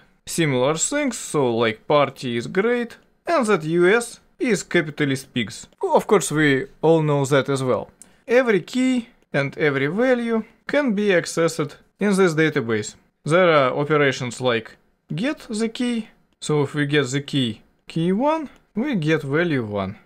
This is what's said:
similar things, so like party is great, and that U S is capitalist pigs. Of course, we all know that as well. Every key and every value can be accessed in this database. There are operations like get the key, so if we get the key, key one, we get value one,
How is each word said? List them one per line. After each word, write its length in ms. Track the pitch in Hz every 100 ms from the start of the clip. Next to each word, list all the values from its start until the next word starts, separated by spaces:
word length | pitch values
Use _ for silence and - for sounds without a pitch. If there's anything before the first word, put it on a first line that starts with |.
| _ _ -
similar 480 | - 156 127 131 160
things, 420 | - 285 285 220
so 360 | - 156 127
like 320 | 113 113 110 -
party 520 | 147 135 - 131 117
is 80 | 113
great, 500 | 175 226 240 233 - _ _ -
and 180 | 330
that 180 | 214 190
U 300 | 156 170 175
S 260 | 226 233 - _ -
is 240 | 254 185
capitalist 680 | - 175 156 139 143 131 -
pigs. 320 | 123 104 - - -
Of 240 | 392 - -
course, 240 | 202 -
we 360 | 151 151 131 - -
all 220 | 156 165
know 240 | 151 143 131
that 240 | 139 131
as 120 | 135
well. 280 | 131 104 - - - _ -
Every 360 | 240 254 196
key 460 | - 247 262 254 - _ _
and 220 | 143 139 -
every 280 | 151 135 143
value 580 | 190 262 247 233 226 220 _ -
can 280 | 277 277
be 140 | 202 208
accessed 680 | 175 - - 165 160 143 - _ -
in 160 | 202 190
this 160 | 185
database. 640 | 156 156 151 117 110 104 - _ _
There 260 | 147 170 180
are 240 | 156 127
operations 680 | 131 147 151 139 127 127 -
like 380 | 127 117 - - _ _ -
get 260 | 151 262 311 -
the 180 | 214 226
key, 400 | 226 247 233 220 _ _ _
so 220 | - 151
if 100 | 135
we 120 | 151 143
get 240 | 147 123
the 100 | 139
key, 400 | 139 143 120 107 _ _ -
key 260 | 160 170
one, 360 | 196 285 320 285 - _
we 200 | 208 294
get 280 | 220 151 156
value 440 | 143 151 175 139 110
one, 320 | 101 95 107